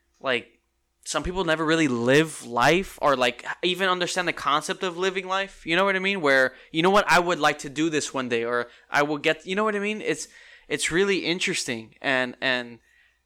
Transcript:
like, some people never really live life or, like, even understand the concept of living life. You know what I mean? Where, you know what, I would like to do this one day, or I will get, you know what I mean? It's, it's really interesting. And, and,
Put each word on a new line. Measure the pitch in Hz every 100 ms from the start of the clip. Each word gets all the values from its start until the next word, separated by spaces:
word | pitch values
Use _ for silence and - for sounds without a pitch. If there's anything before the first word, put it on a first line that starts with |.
| _ _
like, | 135 120 - _ _ _ _ _
some | - 151
people | 151 185
never | 175 160
really | 156 160 151
live | 120 120 143 160 - 123
life | 117 131 175 190 -
or, | 147 131
like, | 123 - - -
even | 180 180 190
understand | 180 175 185 170
the |
concept | - 139 147 147 185
of | 190 170
living | 190 185 185
life. | 190 196 - -
You |
know | 170 196
what | 190
I |
mean? | 190 202
Where, | 143 135 131 - -
you | 160
know | 180
what, | 202 180
I | 170
would | 175 165
like | 151 147
to | 151
do | 135 165
this | 151 -
one | 135 123
day, | 117
or | 117 120 120 - -
I | -
will | 147 147
get, | 156 156 180
you | 190
know |
what | 214
I | 202
mean? | 202 214
It's, | - 160 - - - - -
it's | 147 -
really | 160 196 185
interesting. | 147 175 196 180 - 117 113 -
And, | - 131 123 -
and, | 135 123 120 117 _ _ _ _